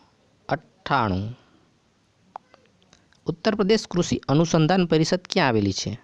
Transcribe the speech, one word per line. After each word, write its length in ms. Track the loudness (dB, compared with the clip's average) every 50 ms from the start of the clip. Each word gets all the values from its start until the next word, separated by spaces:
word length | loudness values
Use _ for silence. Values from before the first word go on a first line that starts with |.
| _ _ _ _ _ _ _ _ _ -6
અઠ્ઠાણું. 880 | -6 -6 -8 _ _ _ -6 -2 -2 0 0 0 -2 -4 -6 -8 -10 -14 _ _ _ _ _ _ _ _ _ _ _ _ _ _ _ _ _ _ -20 -20 _ _ _ -20 _ _ _ _ _ _ _ _ _ _ _ _ -10
ઉત્તર 300 | -10 -8 -4 -2 -2 0
પ્રદેશ 320 | 0 2 2 2 0 0 -4
કૃષિ 300 | -4 -2 -2 -2 -2 -4 -2 0
અનુસંધાન 560 | 2 2 2 2 2 2 2 2 2 2 2
પરિષદ 340 | 2 2 0 0 0 -2 -4 -4 -4
ક્યાં 180 | -2 0 2 2
આવેલી 260 | 2 2 2 0 0
છે? 260 | -2 -6 -8 -8 -10